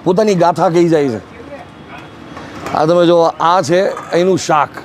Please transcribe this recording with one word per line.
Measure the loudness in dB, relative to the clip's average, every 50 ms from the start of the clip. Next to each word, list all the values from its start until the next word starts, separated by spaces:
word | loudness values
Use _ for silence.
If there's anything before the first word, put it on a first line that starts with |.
| 0
પોતાની | 0 0 2 2 2 2
ગાથા | 2 2 2 2 2 0 2
કહી | 4 2 2 4
જાય | 2 2 2 0
છે. | -2 -6 -10 -14 -20 -20 -18 -16 -16 -18 -18 -20 -20 -20 -20 -20 -20 -20 -20 -20 -20 -20 -20 -18 -18 -18 -16 -16 -16 -12 -10 -6 -2
આ | 0 0
તમે | 2 4 4 4
જુઓ, | 4 4 4 2 2 0 0
આ | 0 2 2 0
છે | 0 0 0 0 0 0 -4 -8 -10 -4
એનું | -2 0 2 2 0 -2
શાક. | 0 0 0 0 0 -2 -6 -18